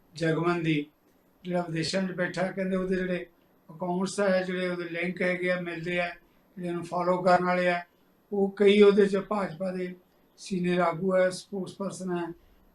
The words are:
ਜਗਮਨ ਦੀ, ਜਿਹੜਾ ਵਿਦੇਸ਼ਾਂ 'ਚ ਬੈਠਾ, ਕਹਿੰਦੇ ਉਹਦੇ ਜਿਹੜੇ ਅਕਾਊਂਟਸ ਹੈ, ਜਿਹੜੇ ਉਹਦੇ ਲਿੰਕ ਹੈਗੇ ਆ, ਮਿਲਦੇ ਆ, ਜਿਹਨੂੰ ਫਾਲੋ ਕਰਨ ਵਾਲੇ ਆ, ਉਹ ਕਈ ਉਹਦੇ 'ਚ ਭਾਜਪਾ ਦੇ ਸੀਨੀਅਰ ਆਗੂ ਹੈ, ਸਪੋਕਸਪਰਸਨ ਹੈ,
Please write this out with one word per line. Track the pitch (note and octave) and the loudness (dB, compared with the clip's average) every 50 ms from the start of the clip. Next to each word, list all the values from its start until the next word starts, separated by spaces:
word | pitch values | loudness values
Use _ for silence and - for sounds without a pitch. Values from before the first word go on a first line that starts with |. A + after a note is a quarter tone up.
| _ _ - | _ _ -6
ਜਗਮਨ | D3 E3 E3 D#3 D3+ E3 F3 F3 E3+ D#3 | -2 0 0 0 2 2 0 0 0 0
ਦੀ, | D#3+ D#3 D3 D3 - _ _ _ _ _ _ _ _ _ _ - | 0 0 0 -2 -6 _ _ _ _ _ _ _ _ _ _ -8
ਜਿਹੜਾ | F3+ F3 F3 F3 E3 | -4 -4 -4 -2 -4
ਵਿਦੇਸ਼ਾਂ | D#3+ E3 D#3+ - F3+ F#3+ F#3+ | -4 -4 -4 -2 -2 -2 -2
'ਚ | F#3 | -2
ਬੈਠਾ, | F3 F3+ F3+ E3+ - E3 F#3 | -2 -4 -4 -4 -2 -2 -4
ਕਹਿੰਦੇ | F#3+ - G3 F#3+ F#3 F#3+ | -4 -4 -4 -4 -2 -2
ਉਹਦੇ | F#3 F#3 F#3 F#3+ | -2 -2 -2 -2
ਜਿਹੜੇ | F3+ F#3 F3+ F3+ E3+ E3+ - _ _ _ _ _ _ _ - | -2 -2 -2 -4 -6 -6 -10 _ _ _ _ _ _ _ -20
ਅਕਾਊਂਟਸ | D#3+ - F#3 F3+ F3+ F#3 F#3+ F#3 - G3+ | -12 -8 -6 -4 -2 -2 -2 -2 -2 0
ਹੈ, | G3+ G3 F#3 F#3 F3 | 2 2 2 2 0
ਜਿਹੜੇ | F#3 F3+ F#3 F3+ F3+ | -2 -4 -2 -2 -4
ਉਹਦੇ | F3+ F3 E3+ E3 | -4 -4 -6 -6
ਲਿੰਕ | E3 E3+ F3 F3+ F3+ - | -6 -4 -4 -4 -2 -2
ਹੈਗੇ | F#3 F3+ F3+ F3 F3+ F#3 | -2 -2 -2 0 0 -2
ਆ, | F3+ F3 | -2 -2
ਮਿਲਦੇ | F3 F3 E3+ D#3+ D#3+ F3+ F3 F3 | -4 -6 -8 -8 -6 -4 -2 -2
ਆ, | F3 E3+ - - _ _ _ _ _ _ - | -2 -4 -6 -10 _ _ _ _ _ _ -12
ਜਿਹਨੂੰ | F#3 F3 F3 F3 E3+ E3 | -8 -6 -4 -4 -6 -6
ਫਾਲੋ | - F3 F3+ F3 F3+ F#3 F3 | -4 -2 0 0 2 0 2
ਕਰਨ | F#3 G3 F3+ F3+ F3+ | 4 6 6 6 4
ਵਾਲੇ | F3+ F3+ F3+ F3+ F3+ | 2 2 2 2 2
ਆ, | F3 F3 - - _ _ _ _ _ _ _ - G3+ | 0 0 -4 -10 _ _ _ _ _ _ _ -4 -2
ਉਹ | G3+ G3 F#3+ G3 | 0 0 0 2
ਕਈ | - G3+ G3 G#3 G#3 | 4 6 6 8 8
ਉਹਦੇ | G3+ G3+ G3 G#3 G3 | 8 8 8 6 6
'ਚ | G3 G3+ | 4 4
ਭਾਜਪਾ | F#3+ F#3+ - A3 G3+ F#3+ E3 D#3 F#3+ F#3+ F#3 | 0 -2 -2 -2 -2 -4 -4 -6 -6 -6 -6
ਦੇ | F#3 F#3 F#3 F3+ F3+ - _ _ _ _ _ _ _ | -4 -6 -6 -8 -10 -12 _ _ _ _ _ _ _
ਸੀਨੀਅਰ | - - - F#3+ F3 F3 F3 F3 F3+ | -18 -8 -4 -4 -2 0 2 2 2
ਆਗੂ | F3 E3+ E3+ E3 F#3+ F#3+ F#3 | 2 2 0 0 0 2 4
ਹੈ, | F#3 F#3 F#3 | 4 4 2
ਸਪੋਕਸਪਰਸਨ | F#3 - - - G3+ G3 F3+ - - - G3 F3+ - E3+ F#3 F#3 F3 | 0 -4 -10 -10 -8 -8 -8 -8 -8 -8 -8 -8 -8 -8 -6 -4 -4
ਹੈ, | F3 E3+ E3 E3+ - _ _ _ _ _ _ | -4 -4 -6 -10 -14 _ _ _ _ _ _